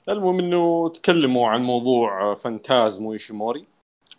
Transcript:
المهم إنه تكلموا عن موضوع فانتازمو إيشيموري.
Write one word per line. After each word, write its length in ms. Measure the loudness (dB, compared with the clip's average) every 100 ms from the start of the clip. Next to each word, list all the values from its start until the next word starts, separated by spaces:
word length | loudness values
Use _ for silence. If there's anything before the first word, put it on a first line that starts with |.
| -6
المهم 300 | -2 0 0
إنه 500 | 0 0 2 0 -2
تكلموا 600 | -4 2 4 4 2 2
عن 140 | 0
موضوع 720 | 0 -2 2 2 2 0 -2
فانتازمو 800 | -2 -6 -6 0 2 2 0 -8
إيشيموري. 520 | -10 -10 -8 -6 -6 -10 _ _ _ -20